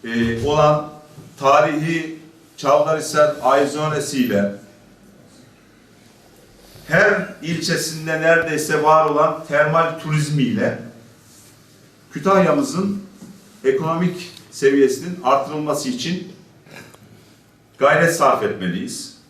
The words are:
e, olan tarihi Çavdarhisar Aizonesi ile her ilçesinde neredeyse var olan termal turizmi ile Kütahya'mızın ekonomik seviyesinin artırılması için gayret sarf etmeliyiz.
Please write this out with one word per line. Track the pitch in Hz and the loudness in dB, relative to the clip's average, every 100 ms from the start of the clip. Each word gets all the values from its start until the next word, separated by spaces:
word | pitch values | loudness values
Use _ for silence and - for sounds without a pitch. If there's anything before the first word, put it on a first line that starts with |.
e, | 117 117 113 113 135 | -6 -2 -2 -2 -2
olan | 147 151 151 - - - - - - | 2 2 2 -4 -16 -20 -20 -20 -4
tarihi | 135 143 156 151 160 165 160 - - - _ - | 2 4 4 0 -4 -4 -6 -14 -20 -20 _ -6
Çavdarhisar | 139 147 156 156 - 151 151 143 | 2 2 2 -2 -2 2 2 2
Aizonesi | 123 139 143 147 156 147 - 139 113 | 2 2 2 -2 -4 -4 -4 -2 0
ile | 101 101 - - - - _ - - - - - _ _ _ _ _ - _ _ - - - - - - | 0 -2 -6 -18 -20 -20 _ -20 -20 -20 -20 -20 _ _ _ _ _ -20 _ _ -20 -20 -20 -20 -20 -2
her | 165 202 180 - - | 2 4 2 -4 -10
ilçesinde | 156 165 - 160 - 160 156 160 | -6 -6 -2 -4 -4 -8 -6 0
neredeyse | 160 165 165 151 - 151 | 2 2 2 -4 -2 0
var | 151 156 151 | 4 4 4
olan | 147 156 - - | 2 0 0 -4
termal | 196 151 165 165 156 | 0 2 2 0 -4
turizmi | 156 151 143 147 | -4 -2 -2 0
ile | 123 104 - - - - - _ _ - - - _ _ _ _ _ | 0 0 -2 -4 -12 -20 -20 _ _ -20 -20 -20 _ _ _ _ _
Kütahya'mızın | - 190 190 170 143 131 175 202 - - - - - - - 131 | -6 2 4 4 2 -2 -4 -4 -6 -10 -20 -20 -20 -20 -2 0
ekonomik | 135 160 165 175 - - - - | 0 0 0 -2 -2 -14 -18 -20
seviyesinin | - 139 139 131 - 170 180 | 0 2 4 4 2 -6 -4
artırılması | 127 139 147 151 151 139 131 | 0 0 0 -6 -4 -4 -4
için | 120 165 185 - - - _ - - - - - - _ _ _ _ _ _ | -6 -6 -6 -8 -18 -20 _ -20 -20 -20 -20 -20 -20 _ _ _ _ _ _
gayret | 143 160 165 165 | 2 4 2 2
sarf | 131 - | 2 2
etmeliyiz. | 104 98 90 92 - - - - _ | -2 -4 -6 -6 -8 -10 -14 -20 _